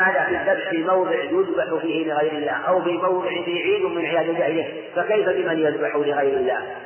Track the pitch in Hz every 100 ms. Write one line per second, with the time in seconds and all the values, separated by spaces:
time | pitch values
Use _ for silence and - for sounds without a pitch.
0 | 185 185 156 170 185 - 190 165 170 190
1 | 165 165 143 175 185 165 160 160 165 156
2 | 156 147 156 151 143 131 - 185 160 170
3 | 185 180 175 165 170 175 160 202 180 165
4 | 156 165 160 170 151 160 - - - 175
5 | 175 214 208 196 165 160 151 147 147 147
6 | 143 143 139 131 123 117 - -